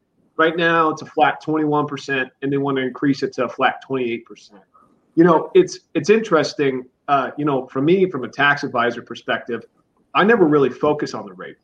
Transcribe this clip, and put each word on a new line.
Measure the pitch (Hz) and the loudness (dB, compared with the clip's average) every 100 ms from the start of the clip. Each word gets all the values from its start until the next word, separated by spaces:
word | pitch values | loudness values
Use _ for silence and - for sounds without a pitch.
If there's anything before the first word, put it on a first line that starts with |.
| _ _ _ - | _ _ _ 0
Right | 160 160 | 0 2
now, | 170 165 160 | 0 2 0
it's | 151 | -2
a | - | -6
flat | - 143 - | 0 0 0
twenty-one | - 156 151 147 143 | -4 -2 0 0 -2
percent, | 139 - 139 127 _ | -6 -6 -4 -4 _
and | 139 | -4
they | 139 | -2
wanna | 139 135 | -2 -2
increase | 131 123 147 131 | -4 -2 -2 0
it | 131 | -2
to | - | -4
a | 120 | -6
flat | - 127 - - | -2 -2 -2 -6
twenty-eight | 135 123 117 | -6 -4 -6
percent. | - 104 - 101 _ _ _ _ _ | -10 -20 -20 -20 _ _ _ _ _
You | - | 2
know, | 180 165 160 | 4 4 2
it's, | 190 175 - _ | 2 2 -2 _
it's | 165 147 | -4 2
interesting, | 220 220 165 143 - 139 131 123 _ - | 2 2 0 0 -2 -2 -2 -8 _ -2
uh, | 139 123 131 | -2 -2 -4
you | |
know, | 151 135 127 | -4 -2 -4
for | 131 | -2
me, | 143 190 185 | 2 2 2
from | 135 | -2
a | 120 | -8
tax | - 143 143 | -2 0 0
advisor | 135 120 120 120 | -2 -2 -2 -4
perspective, | - 117 - 117 - 113 - _ _ _ _ | -10 -12 -6 -6 -6 -10 -12 _ _ _ _
I | 139 | 0
never | 190 233 165 | 4 4 4
really | 151 131 | 4 2
focus | - 151 147 139 | 0 -2 0 -4
on | 117 101 | -8 -14
the | |
rate. | 90 - - | -16 -18 -10